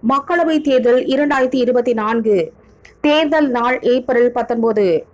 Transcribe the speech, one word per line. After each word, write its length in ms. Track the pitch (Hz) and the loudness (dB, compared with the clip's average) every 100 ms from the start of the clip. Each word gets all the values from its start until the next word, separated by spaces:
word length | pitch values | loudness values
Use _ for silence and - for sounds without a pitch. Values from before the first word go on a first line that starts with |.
| 220 | 0
மக்களவை 480 | 277 277 349 330 311 | -2 0 -2 0 0
தேர்தல் 400 | 302 254 240 254 | 0 0 2 2
இரண்டாயிரத்தி 540 | - 262 294 277 254 262 | 2 0 0 0 0 0
இருபத்தி 300 | 240 247 240 | 0 0 0
நான்கு. 420 | 226 214 233 220 202 160 - _ _ - _ | -2 -2 -2 0 0 -2 -8 _ _ -20 _
தேர்தல் 480 | 294 302 311 311 285 | 0 2 2 0 0
நாள் 260 | 240 240 254 | 0 -2 -2
ஏப்ரல் 480 | - 247 254 240 240 | 0 0 0 0 2
பத்தொன்பது. 540 | 240 226 233 226 214 196 165 - | 0 -4 -2 -2 0 0 0 -4